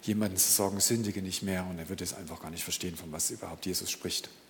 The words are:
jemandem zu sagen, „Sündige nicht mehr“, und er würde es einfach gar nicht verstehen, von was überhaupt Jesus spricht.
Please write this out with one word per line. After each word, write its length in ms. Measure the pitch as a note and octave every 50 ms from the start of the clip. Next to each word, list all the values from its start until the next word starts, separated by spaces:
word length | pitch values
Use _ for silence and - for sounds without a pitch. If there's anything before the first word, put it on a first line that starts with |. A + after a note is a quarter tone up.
jemandem 360 | - - G#2+ G#2+ G#2+ G2+ F#2+
zu 140 | F#2+ - -
sagen, 280 | - - G2+ G2 G2+ G2+
„Sündige 420 | - - A#2+ A#2 A2+ G#2 G2+ G2+
nicht 220 | F#2+ F#2 F2+ - -
mehr“, 220 | G2 F#2+ F#2 F#2
und 120 | F#2 F2+
er 120 | E2+ E2 D#2+
würde 140 | F#2+ - F2+
es 100 | E2+ -
einfach 280 | - F#2 - E2+ -
gar 80 | - D2+
nicht 140 | E2 E2+ -
verstehen, 320 | - F2 - - F2+ E2
von 160 | D#2+ F2 D#2+
was 200 | D2+ D#2+ - -
überhaupt 340 | A#2+ - - F2 E2 E2 -
Jesus 260 | F#2+ F2+ - - -
spricht. 380 | - - - F2+ - - - - - - - -